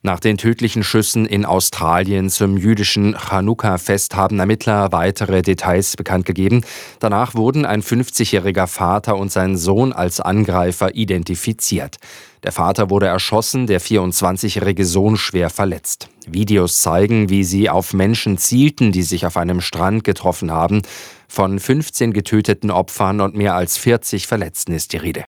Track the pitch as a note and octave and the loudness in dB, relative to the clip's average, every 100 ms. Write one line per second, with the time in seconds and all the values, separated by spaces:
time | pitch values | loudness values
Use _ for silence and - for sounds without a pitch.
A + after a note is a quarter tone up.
0 | G2+ F2+ A2 G2+ A2+ A#2 A#2 A#2 G2+ A2+ | -2 0 0 2 0 0 0 -2 0 0
1 | G#2+ A#2 A2 G2+ G2+ F#2 - - E2 F2 | 2 0 0 0 0 0 0 -2 0 2
2 | F#2+ G2 F#2+ - G2 G2 G2+ G#2+ G2 G#2+ | 2 0 0 0 0 2 2 2 0 2
3 | G2+ G#2+ - G2 G2 A#2 A2 F#2 - G2 | 0 0 -2 0 0 0 0 -2 0 -2
4 | - G2 F#2+ G#2 G2+ G#2+ - G#2 G2 F2 | 0 0 0 2 2 0 0 0 2 2
5 | F2+ - G2 F#2+ F2+ F#2 - F2+ G2 - | 0 0 0 2 2 0 2 0 0 -4
6 | E2+ F#2 F2+ F#2 F#2+ A#2+ - - - - | -2 -2 0 0 2 2 0 -14 -18 -4
7 | A2 G2+ B2 A#2 A2+ D3 C3+ G#2+ G2 A#2+ | 0 0 0 2 2 2 0 -2 0 0
8 | B2+ - A2 G2+ F#2+ F#2+ F#2 - F2 G2+ | 0 -2 0 2 0 0 -2 0 0 0
9 | A#2 G2 G2 G2 F#2 F#2 E2+ G2 C3 G2+ | 0 -2 0 0 0 0 2 2 2 0
10 | F2+ - - G2+ G#2 F2+ F2 F2+ F#2+ A2+ | -2 -2 0 2 2 2 0 0 -2 -2
11 | G#2 F#2 E2+ F2+ - A2+ - - C#3+ - | -2 -2 -2 -4 -4 -4 -2 -4 -6 -14
12 | - - - _ - - F2 G2 G2 G2+ | -20 -20 -20 _ -8 0 0 2 2 2
13 | F#2+ F2+ - G#2+ A2+ C3 A#2+ F2+ - G#2+ | 2 0 0 0 0 -2 0 0 2 0
14 | F2+ - F#2 F#2 G#2+ G2 F#2 F#2 F#2 F2+ | 0 0 0 0 -2 0 0 0 0 2
15 | G#2 A2 - F#2 E2+ - G2 E2 - - | 2 2 0 -2 -2 0 -2 -2 -8 -10
16 | - _ - F2 G#2 G#2 F2 - - E2+ | -12 _ -8 -4 2 2 2 0 2 2
17 | G#2 A2+ G2+ G2 F2+ G2 G#2 F#3 - F#2+ | 4 2 2 2 2 2 2 2 0 0
18 | G2 A2+ - F#2+ - B2 D3 - A#2 F#2 | 2 2 0 -2 2 4 4 4 2 2
19 | E2+ F2 F2+ F2 E2+ F2+ - E2 F#2 A2 | 0 -2 -2 -2 0 -2 -4 -2 0 0
20 | - F#2+ F#2 F2 E2+ D#2+ E2+ G#2 - - | -2 0 -2 -2 -4 0 2 0 -2 -16
21 | - - _ - G2 G2 - C#3 D3+ - | -18 -20 _ -2 0 0 0 0 0 -2
22 | A#2 G2+ F#2+ G#2+ G#2+ G2+ G#2 F2+ F#2 - | 0 0 0 0 2 0 0 0 -2 -2
23 | G2 G#2 G2 G#2 G2+ F2+ F2+ - - A#2 | 0 2 0 0 0 0 -2 0 2 2
24 | - G2+ - A2+ E2 - - D#2+ - - | 0 -6 -4 -4 -4 -8 -6 -6 -4 -6
25 | E2+ D2+ - | -6 -8 -10